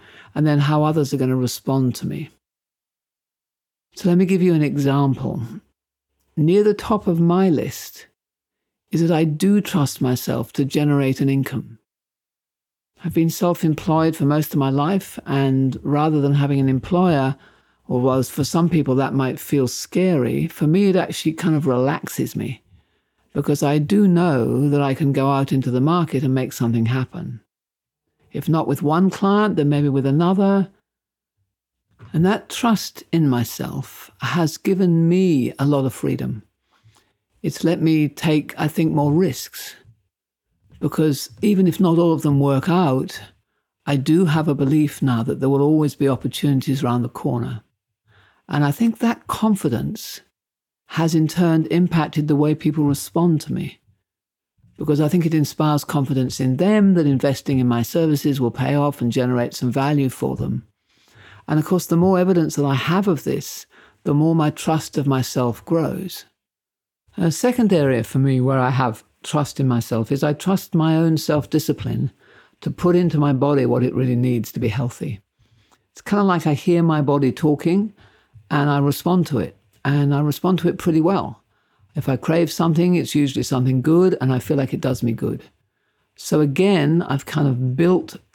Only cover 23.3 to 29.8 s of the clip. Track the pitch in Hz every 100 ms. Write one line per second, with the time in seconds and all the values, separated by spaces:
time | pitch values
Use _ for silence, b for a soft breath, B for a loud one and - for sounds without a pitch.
23.3 | 147 143 147 147 151 147 202 196 170 175
24.3 | 131 120 120 143 143 139 131 139 135 135
25.3 | 139 139 135 131 127 143 175 156 135 131
26.3 | 131 127 - 120 117 113 131 127 120 -
27.3 | 117 _ _ _ _ _ _ _ _ _
28.3 | 156 147 160 135 143 147 160 190 - 196
29.3 | 208 214 170 143 147